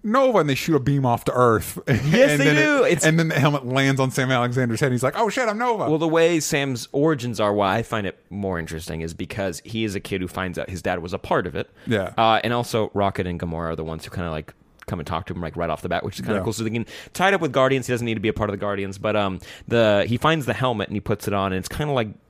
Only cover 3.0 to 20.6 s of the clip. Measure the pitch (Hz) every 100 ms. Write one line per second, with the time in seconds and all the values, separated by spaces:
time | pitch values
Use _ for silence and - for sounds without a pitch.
3 | 156 165 160 151 147 143 123 131 135 135
4 | 131 139 131 131 123 123 123 110 143 123
5 | 131 - 220 226 233 208 247 220 135 156
6 | 160 160 165 165 - 151 139 120 - 143
7 | 156 147 120 107 104 104 98 107 113 110
8 | 95 - _ 98 98 87 80 82 82 80
9 | 82 82 90 - 98 78 - 110 110 98
10 | - 95 90 - 92 82 69 90 98 90
11 | 85 98 - 160 90 76 - _ - 110
12 | 92 - 113 110 113 120 117 113 107 98
13 | 98 95 90 87 85 82 85 80 80 80
14 | - - 85 78 - _ _ _ - 92
15 | 73 82 - 85 82 80 85 76 90 87
16 | - - 92 104 95 104 110 117 107 -
17 | - - 185 196 160 135 131 135 120 123
18 | 117 110 107 - 104 98 101 101 98 95
19 | 107 104 101 92 - - - 117 110 101
20 | 92 120 151 160 120 104